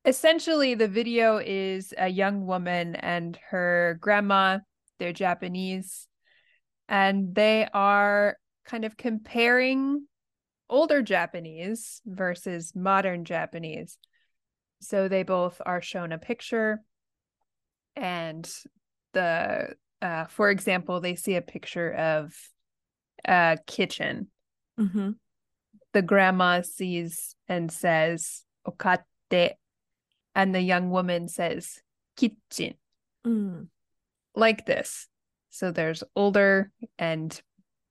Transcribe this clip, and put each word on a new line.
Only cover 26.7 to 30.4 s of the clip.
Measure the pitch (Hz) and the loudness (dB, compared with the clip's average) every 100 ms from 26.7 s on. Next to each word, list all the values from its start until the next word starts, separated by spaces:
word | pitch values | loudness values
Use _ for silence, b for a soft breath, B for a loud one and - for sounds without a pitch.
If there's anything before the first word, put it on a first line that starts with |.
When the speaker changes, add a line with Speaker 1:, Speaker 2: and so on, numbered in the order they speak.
| - 185 175 170 170 - - _ | -6 -4 -4 -6 -10 -14 -16 _
Speaker 1:
and | 180 165 | -4 -4
says, | - 180 160 160 170 - - _ _ - | -2 2 2 2 0 -8 -12 _ _ -14
"Okatte," | - 202 180 - _ _ 180 175 - _ _ _ _ _ _ _ | -4 0 0 -2 _ _ 2 2 0 _ _ _ _ _ _ _
and | - | 0